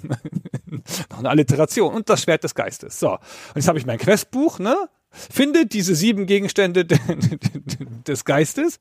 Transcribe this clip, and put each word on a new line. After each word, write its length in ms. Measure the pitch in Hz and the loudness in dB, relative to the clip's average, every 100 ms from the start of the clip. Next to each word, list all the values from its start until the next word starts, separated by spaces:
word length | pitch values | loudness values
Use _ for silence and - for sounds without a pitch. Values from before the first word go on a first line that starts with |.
<laughs> 1080 | 156 127 - 156 - - - 156 - - - | -8 -8 -6 -10 -8 -10 -10 -14 -10 -10 -10
Noch 100 | - | -6
eine 100 | 127 | 2
Alliteration. 640 | 147 139 143 156 240 170 | 4 4 2 0 2 0
Und 160 | 226 214 | 0 0
das 120 | 175 | 2
Schwert 240 | - 156 - | 2 0 -2
des 100 | - | -6
Geistes. 440 | 98 - - - | -6 -8 -14 -4
So. 120 | 143 | -2
Und 440 | 92 - - - - | -2 -8 -20 -10 0
jetzt 120 | 170 | 0
habe 120 | 156 | 0
ich 60 | 123 | -2
mein 140 | 113 | -2
Questbuch, 600 | - 208 - 254 311 - | 2 2 0 0 0 0
ne? 280 | 196 349 359 _ _ | -2 -2 -2 _ _
Finde 540 | - - - 285 330 233 | -20 -4 0 4 4 2
diese 280 | 214 180 | 0 0
sieben 320 | 156 220 202 190 | 2 2 2 2
Gegenstände 600 | 202 196 - 190 180 170 | 2 2 0 2 2 4
<laughs> 1200 | 175 - 151 - 147 - 143 - - 127 117 151 | 2 2 0 0 0 -6 -6 -10 -10 -10 -10 -6
des 180 | 135 - | -4 2
Geistes 540 | 143 156 - 320 - | 2 2 0 -2 -4